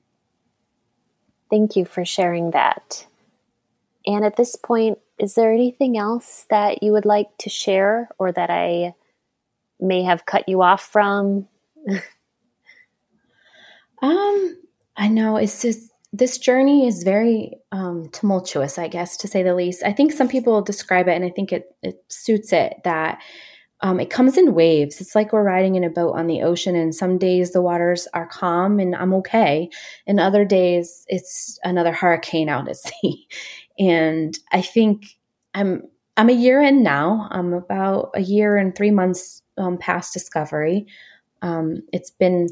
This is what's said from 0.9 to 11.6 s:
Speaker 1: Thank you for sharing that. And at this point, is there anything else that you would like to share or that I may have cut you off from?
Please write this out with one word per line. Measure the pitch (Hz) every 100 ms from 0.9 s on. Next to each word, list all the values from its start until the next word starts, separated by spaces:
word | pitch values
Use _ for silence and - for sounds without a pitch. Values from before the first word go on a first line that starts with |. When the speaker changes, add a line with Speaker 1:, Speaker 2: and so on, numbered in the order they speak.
| _ _ _ _ _ -
Speaker 1:
Thank | 214 214 202
you |
for | 180 -
sharing | 175 - 175 175 170
that. | 143 123 - - - - _ _ _ _ _ _ _ _ _ -
And | 208
at | 214 214
this | 240
point, | - - 226 220 - _ -
is | 196
there | - 226
anything | 226 247 247 262 220
else | 208 233 - - -
that | 214 208 -
you | 208
would | 208 208
like | 208 208 -
to | 208
share | - - 190 196 226 233 -
or | 190
that | 180 170
I | 175 175 170 175 - _ _ _ _ _ _ _ -
may | 185 185
have | 180 170 -
cut | 196 -
you | 185
off | 180 190
from? | - 208 202 202 202 196 196 _